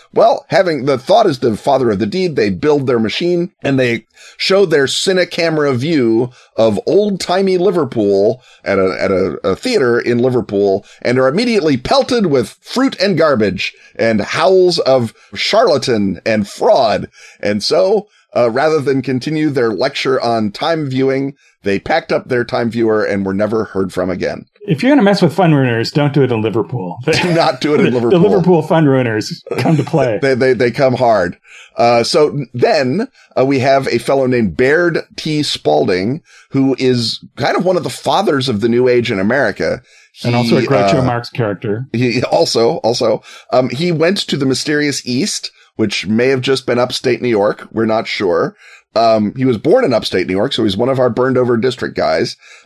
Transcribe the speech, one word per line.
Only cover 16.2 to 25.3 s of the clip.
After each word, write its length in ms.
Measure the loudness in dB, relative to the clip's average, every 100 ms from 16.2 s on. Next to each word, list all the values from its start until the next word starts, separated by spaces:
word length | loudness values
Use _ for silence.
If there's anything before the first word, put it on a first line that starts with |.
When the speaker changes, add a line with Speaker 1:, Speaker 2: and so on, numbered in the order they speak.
| -2
Speaker 1:
and 240 | -2 -2
fraud. 600 | -2 2 2 2 -2 -6 _ -20 -8
And 240 | -4 -4
so, 460 | -2 0 2 0 -4 _ _ -2
uh, 140 | 0
rather 320 | 0 0 0
than 200 | 0 -2
continue 480 | -2 -4 -4 -2 -2
their 220 | 0 -2
lecture 480 | 0 -4 -2 -2 -2
on 320 | 0 -2 -2
time 380 | -4 -4 -2 -4
viewing, 460 | -2 0 -2 -4 -10 _ _
they 180 | -4 -2
packed 320 | -2 -2 -2
up 160 | -4 -2
their 160 | -4
time 260 | -2 -4 -4
viewer 360 | -2 0 0 0
and 200 | -2 -2
were 80 |
never 300 | -2 -2 -2
heard 300 | -4 -4 -4
from 160 | -4 -4
again. 380 | -4 -6 -6 -14 _ -4
Speaker 2:
If 160 | 0
you're 100 | 2
gonna 120 | 2
mess 180 | 2 2
with 140 | 2